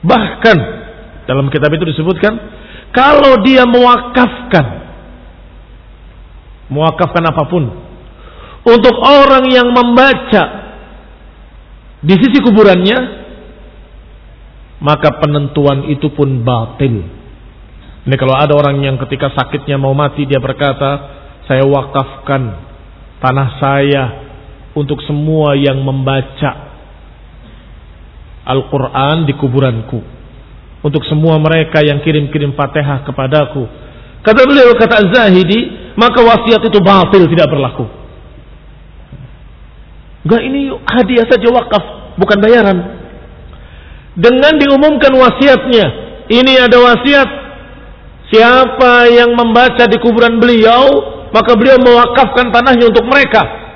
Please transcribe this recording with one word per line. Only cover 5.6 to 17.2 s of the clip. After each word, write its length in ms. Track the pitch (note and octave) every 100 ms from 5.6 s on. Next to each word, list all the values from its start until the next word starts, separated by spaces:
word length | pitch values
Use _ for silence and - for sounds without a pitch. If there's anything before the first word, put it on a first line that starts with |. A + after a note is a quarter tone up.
| - - - - - - - - - - -
mewakafkan 560 | C3+ D#3+ D#3+ E3+ F3 E3
apapun 440 | D3+ C#3+ F3 B2+ - - - - - - - - -
untuk 340 | - A#3 B3 B3
orang 480 | C4+ C#4+ C#4 C4 B3+
yang 240 | B3+ B3
membaca 680 | B3 A#3+ A#3+ C4+ G#3 - G#3+ C#3+ - - - - - - - - - - - - - - - D3
di 80 |
sisi 280 | F#3 B3 C4 B3
kuburannya, 800 | G#3 G#3 F3+ F#3 B3 B3+ - - - - - - - - - - - - - - - - - C#3+
maka 320 | D3+ D3+ -
penentuan 720 | D3+ D3 C#3+ D3+ C#3+ C#3 C#3+
itu 240 | C#3+ D3+
pun 320 | - C#3 C3 A#2
batil. 800 | B2 A2+ - C#3 A2 E2+ -